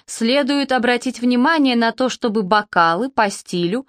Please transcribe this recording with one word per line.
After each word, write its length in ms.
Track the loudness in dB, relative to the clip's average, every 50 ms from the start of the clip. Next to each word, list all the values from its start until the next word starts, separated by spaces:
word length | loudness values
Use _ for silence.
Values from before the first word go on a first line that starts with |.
| _
следует 640 | -16 -8 -4 0 0 2 2 2 0 0 -2 0 0 -2
обратить 480 | 0 0 0 0 0 -2 -6 -6 -2
внимание 560 | -2 0 2 2 2 2 2 2 2 2 2
на 160 | 2 0 0 0
то, 160 | 0 -2 -2
чтобы 340 | -2 -2 -4 -2 -2 -2 0
бокалы 680 | 0 0 0 0 0 0 2 2 4 2 0 -2 -4
по 200 | 0 0 0 0
стилю 560 | -2 -8 -12 -8 -4 -2 -2 -2 -2 -4 -6